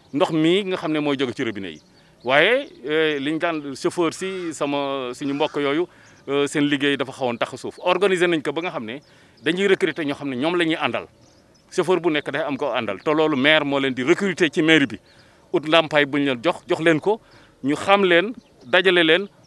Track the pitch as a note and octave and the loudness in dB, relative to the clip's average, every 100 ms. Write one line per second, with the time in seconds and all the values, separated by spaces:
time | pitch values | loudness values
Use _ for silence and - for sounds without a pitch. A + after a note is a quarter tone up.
0 | _ C#3+ F3+ D#3+ D#3+ F#3 F#3+ F3+ E3+ D#3 | _ -2 0 2 2 2 0 -6 -4 -2
1 | D3 C3+ C3 A2 A#2+ G2+ F#2+ D#2 _ _ | -2 0 -2 -4 -6 -6 -10 -14 _ _
2 | _ _ A#2 C#3 F3+ C4 C#4+ - C3+ D3+ | _ _ 2 4 4 0 -4 -12 -4 0
3 | D#3 D3 C3+ D#3+ E3+ D#3+ C#3+ C3 F3 F3+ | 0 -2 -4 -4 -4 -4 -8 -6 -4 -2
4 | E3 - F#3+ F#3+ E3+ D3 C#3+ C#3+ C#3 C3+ | -2 -2 -8 -8 -8 -6 -4 -2 -4 -4
5 | B2+ A#2+ C#3 C#3+ D#3 D3 C#3+ D3 F3 - | -6 -6 -4 -2 -2 0 -2 -2 -4 -8
6 | - - - C#3 C#3+ D#3+ D3 C#3+ C#3+ C#3 | -20 -16 -4 -2 0 0 0 0 0 -2
7 | C3+ C3 B2+ A#2 C3+ B2+ A2+ - F3+ F3+ | -4 -4 -4 -2 -4 -6 -12 -4 0 2
8 | G3 F3+ F3 E3 D3 C#3+ F3 D3+ G#2+ C3+ | 2 2 2 2 -2 -6 -6 -8 -10 -12
9 | - - - _ D3+ F3+ G3 F#3 F3+ D3+ | -16 -20 -20 _ -4 0 2 2 0 -2
10 | D3 C#3 C#3+ B2 D#3 F3 E3 D#3+ C#3 A2+ | -6 -6 -6 -2 0 0 0 0 -2 -4
11 | E2 _ _ _ _ _ _ - E3 F3+ | -8 _ _ _ _ _ _ -4 0 2
12 | E3+ D3+ D3 C#3+ D3 C3 C#3 A#2+ A2 F#2+ | 2 -2 -2 -4 -4 -4 -2 -2 -4 -4
13 | D#3+ D3+ D#3 C#3+ C#3 D#3 C#3+ C#3 C3+ B2+ | -2 2 2 2 4 2 2 0 -2 0
14 | B2+ F3 G3+ D#3+ E3 F3+ D#3+ D#3 C3+ G2+ | 0 2 0 0 0 2 4 4 2 -4
15 | _ _ _ _ _ F3 D3 D#3+ D#3 D3+ | _ _ _ _ _ -4 2 2 4 2
16 | C#3+ C#3+ C#3+ B2+ D#3 F3+ - E3 E3 D#3 | 2 0 0 0 -2 -4 -4 0 2 2
17 | F#3+ A3 _ - - _ C3+ D3 G3 G3+ | 2 -2 _ -20 -20 _ -4 -2 4 4
18 | F#3+ E3+ G3+ - - _ B2 F3+ F#3 F3 | 6 4 2 -4 -18 _ 0 2 4 4
19 | D#3+ E3+ G3+ _ | 6 4 0 _